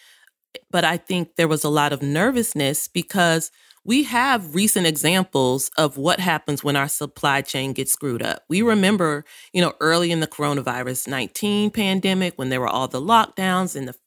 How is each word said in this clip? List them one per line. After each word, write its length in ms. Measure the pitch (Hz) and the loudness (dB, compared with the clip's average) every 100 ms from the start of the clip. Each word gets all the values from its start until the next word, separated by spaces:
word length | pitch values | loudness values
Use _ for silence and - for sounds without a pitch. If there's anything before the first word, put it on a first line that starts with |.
| - _ _ _ _ - - | -20 _ _ _ _ -20 -4
But 140 | 180 | 0
I 120 | 165 170 | 0 0
think 380 | - 185 165 | -2 -2 -2
there 140 | - 165 | 0 0
was 160 | 156 | 2
a 40 | 151 | 2
lot 240 | 151 147 | 2 2
of 100 | 139 | 0
nervousness 840 | 139 151 220 247 226 147 139 151 - | -2 0 2 0 0 0 0 -2 -4
because 640 | 185 170 196 170 165 - - _ _ | -4 -2 2 2 2 -2 -10 _ _
we 200 | - 262 | -2 0
have 500 | 254 233 269 240 170 | 2 0 2 0 0
recent 320 | 160 214 202 170 | 0 2 2 2
examples 840 | 151 151 185 185 135 127 131 - - | 2 2 2 2 2 2 0 -2 0
of 180 | 156 135 | 0 0
what 240 | 147 180 | 0 0
happens 420 | 180 156 - 143 | 0 -2 -2 -4
when 140 | 147 143 | -2 0
our 100 | 139 | -2
supply 540 | - 147 - 147 139 | -4 -8 -4 0 0
chain 320 | 139 139 135 | -2 -4 -4
gets 200 | 131 135 | -4 -4
screwed 300 | - 143 117 | -4 -4 -4
up. 220 | - - - | -4 -6 -2
We 120 | 170 | 0
remember, 640 | 233 214 190 208 165 147 - - - | 2 4 4 2 0 -2 -8 -20 -6
you 80 | 180 | 0
know, 100 | 170 - | 0 2
early 320 | 156 165 175 | 0 2 2
in 80 | 165 | 0
the 60 | 156 | -2
coronavirus 840 | - 147 143 127 123 127 127 - | -2 -2 -2 -2 -4 -6 -6 -6
nineteen 600 | 135 113 - 208 208 208 | -4 -6 -4 -2 0 0
pandemic 640 | 220 196 190 190 190 180 - | 0 0 0 0 0 -2 -4
when 140 | 131 | -4
there 100 | 127 | -2
were 80 | 120 | -2
all 200 | 123 131 | -2 -2
the 120 | 127 | -4
lockdowns 720 | 160 226 214 - 185 185 185 | 2 2 2 -2 -2 0 -2
and 140 | 139 131 | -4 -10
the 60 | - | -10